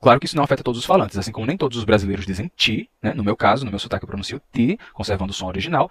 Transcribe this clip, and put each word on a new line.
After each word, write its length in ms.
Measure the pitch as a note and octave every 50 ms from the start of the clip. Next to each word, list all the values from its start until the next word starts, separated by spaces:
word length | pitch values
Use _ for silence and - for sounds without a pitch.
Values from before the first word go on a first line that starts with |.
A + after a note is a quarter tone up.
Claro 180 | - C3+ A#2 A#2+
que 60 | -
isso 80 | D3 -
não 80 | D3+ C#3+
afeta 180 | C#3+ C#3 C3
todos 180 | - B2 B2 A#2
os 60 | B2
falantes, 320 | - F#3 F#3+ - - -
assim 140 | G2+ F#2 A2+
como 160 | G#2+ G#2 A2
nem 100 | A#2 D#3+
todos 200 | F#3+ F3+ C#3 A#2+
os 60 | A#2+ A2
brasileiros 420 | F#2+ A2 G#2 - G2 G2 F#2 F2+
dizem 260 | - F#2+ E2+ - F3 _
ti, 340 | _ - - A2 - - _ _ _
né? 120 | - G#2+ -
No 100 | - A2
meu 120 | G2+ G#2+
caso, 300 | - - G#2 G2+ C3+ C3+
no 60 | A2+
meu 80 | G2 G2
sotaque 240 | - - - G#2 -
eu 40 |
pronuncio 340 | - - G2+ G2 - - E2+ _ _ _
ti, 240 | C#3 A#2 B2+ F#3+ A#3 - - _
conservando 380 | - G#2+ - G#2 F#2 F#2+ G2
o 20 | F#2+
som 140 | - F#2
original. 420 | F#2 F#2 F#2+ - E3+ E3+ C#3+ A#2+ -